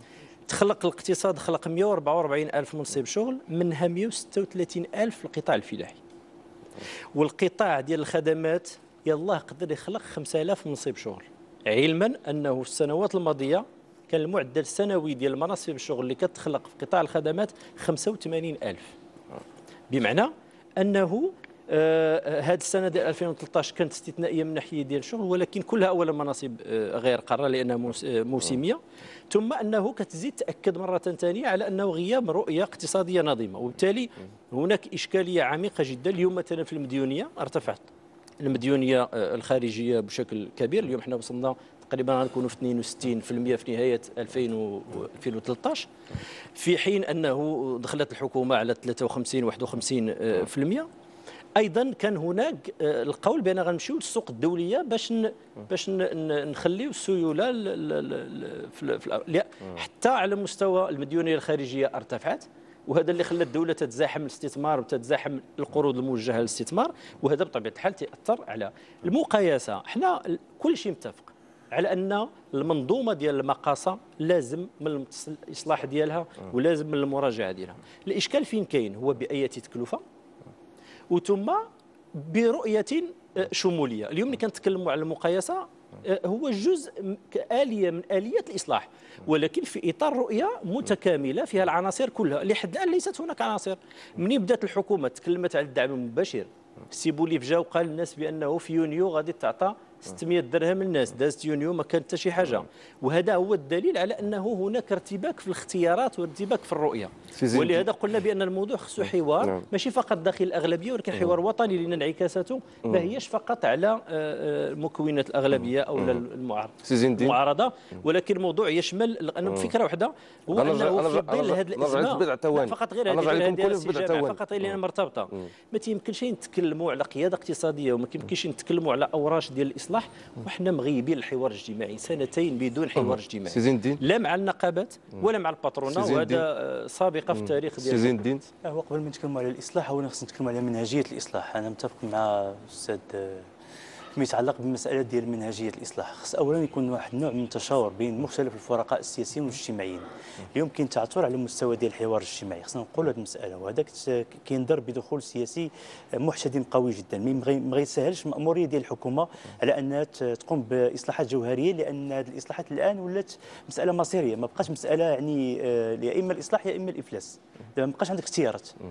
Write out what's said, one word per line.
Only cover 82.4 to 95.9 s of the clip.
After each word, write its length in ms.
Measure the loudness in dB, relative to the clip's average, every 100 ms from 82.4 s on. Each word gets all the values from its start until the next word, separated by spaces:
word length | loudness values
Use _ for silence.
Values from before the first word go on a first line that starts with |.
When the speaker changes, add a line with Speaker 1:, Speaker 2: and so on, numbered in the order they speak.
| 4 4 2 0 2 -2 -2 -8 -8 -2
Speaker 1:
آه، 120 | -2
شموليه. 580 | 2 2 2 0 -2 -4
اليوم 180 | -2 -2
ملي 100 | 0
كنتكلموا 540 | -2 0 0 0 0
على 100 | 0
المقايسه 640 | -2 0 2 2 0 -4 -6 -16 -20 -8 -2
آه، 140 | 0 0
هو 240 | 0 0
جزء 420 | 2 2 2 0 -8
م-، 160 | -6 -8 -6
كآلية 600 | -4 0 2 2 2 2
من 100 | 0 0
آليات 380 | 0 2 0 0
الإصلاح، 400 | -6 0 0 -2 -20 -20 -8 2
ولكن 360 | 2 2 0
في 260 | -4 -4 -2
إطار 240 | 0 2
رؤية 360 | 2 0 0 0 -2
متكاملة 840 | -4 -2 0 2 2 2 0 -2 0
فيها 180 | 2
العناصر 460 | 2 2 2 0 -2
كلها. 340 | 2 2 2
لحد 320 | 2 0 0 0
الآن 160 | 2
ليست 300 | 2 0 -6
هناك 200 | -6 -2
عناصر. 360 | -2 -2 -4 -6 -10 -20 -12 -2
منين 240 | 2 2
بدأت 220 | 4 2
الحكومة 440 | 0 0 2 2 0
تكلمت 480 | -2 -2 0 2 0
على 100 | 0
الدعم 260 | 2 0